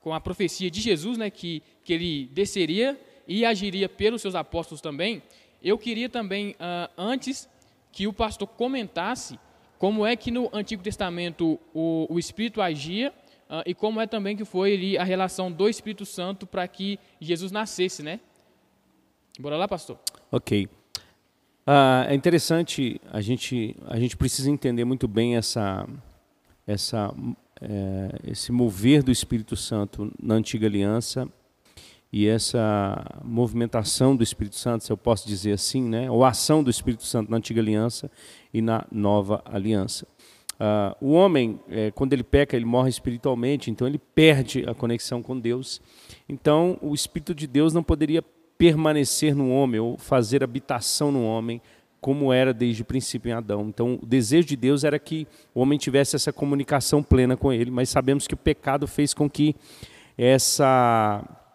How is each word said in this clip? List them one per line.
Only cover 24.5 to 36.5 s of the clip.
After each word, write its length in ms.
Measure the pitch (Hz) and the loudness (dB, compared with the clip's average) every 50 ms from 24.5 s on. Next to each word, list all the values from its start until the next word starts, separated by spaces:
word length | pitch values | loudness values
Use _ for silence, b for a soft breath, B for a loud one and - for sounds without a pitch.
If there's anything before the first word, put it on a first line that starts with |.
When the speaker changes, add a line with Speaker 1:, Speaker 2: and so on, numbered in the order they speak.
Speaker 2:
entender 340 | 147 139 - 135 120 117 120 | 0 0 0 -2 0 0 0
muito 240 | 123 131 127 - 117 | 0 0 -2 -2 -2
bem 280 | 101 110 113 120 120 | 0 2 2 2 2
essa, 520 | 117 104 - - 123 107 98 95 98 98 - - 135 - - - _ _ _ _ _ _ _ _ _ _ | 0 0 0 -2 -2 -2 -2 -2 -4 -6 -8 -12 -16 -18 -20 -20 _ _ _ _ _ _ _ _ _ _
essa 480 | - 104 98 - - - 113 104 101 - - - 120 - _ _ _ _ - | -6 -4 -4 -4 -4 -2 -2 -2 -4 -4 -6 -8 -8 -8 _ _ _ _ -16
é, 500 | - - 104 101 98 95 95 95 98 95 - - - | -10 -8 -6 -4 -4 -4 -4 -4 -6 -6 -8 -10 -10
esse 260 | - 113 - - - 120 | -10 -8 -8 -6 -2 0
mover 500 | 120 123 117 101 92 101 123 147 151 135 | 2 2 2 0 0 4 6 6 6 6
do 80 | 127 | 4
Espírito 460 | 123 - - - - 117 107 - - | 0 0 0 -4 -4 -4 -4 -6 -8
Santo 560 | 101 - - 117 107 101 101 - - 107 107 - - - | -8 -6 -4 -2 -2 -4 -4 -6 -8 -8 -8 -8 -10 -4
na 120 | - 110 | 0 0
antiga 320 | 110 107 - - 117 107 | 0 0 0 -2 0 0
aliança 640 | 110 101 101 98 101 107 117 117 - - 135 127 - - _ _ _ _ _ _ B B B B B B B B _ - | 0 0 2 0 2 0 0 -2 -4 -4 -6 -6 -6 -10 _ _ _ _ _ _ B B B B B B B B _ 0
e 140 | 101 104 | 2 4
essa 800 | 104 110 113 - - - 123 110 107 107 104 101 98 98 - - - - - - | 4 4 2 0 0 0 0 2 2 2 2 2 0 -2 -4 -8 -12 -16 -14 -10
movimentação 920 | 120 117 117 123 117 120 120 117 113 - 120 107 - - - 139 131 139 | -4 0 0 0 2 2 -2 -2 0 0 -2 -2 -2 0 4 4 4 6
do 60 | 123 117 | 4 2
Espírito 340 | - - - 110 101 - | 0 0 -6 -8 -8 -8
Santo, 280 | - - 127 120 113 - | -6 -4 -2 -2 -2 -2
se 60 | - 110 | -4 -6
eu 40 | |
posso 300 | 101 _ 120 113 101 - - | -2 _ 0 0 0 0 -6
dizer 240 | 104 95 92 107 101 | -6 -4 -2 -2 -2
assim, 300 | 98 - - - 131 127 | 0 -2 -2 -2 -2 -2
né, 280 | 117 113 113 123 131 | -2 -2 -2 -2 0
ou 140 | 120 113 127 | 4 6 6
ação 380 | 127 117 - - - | 6 4 2 0 2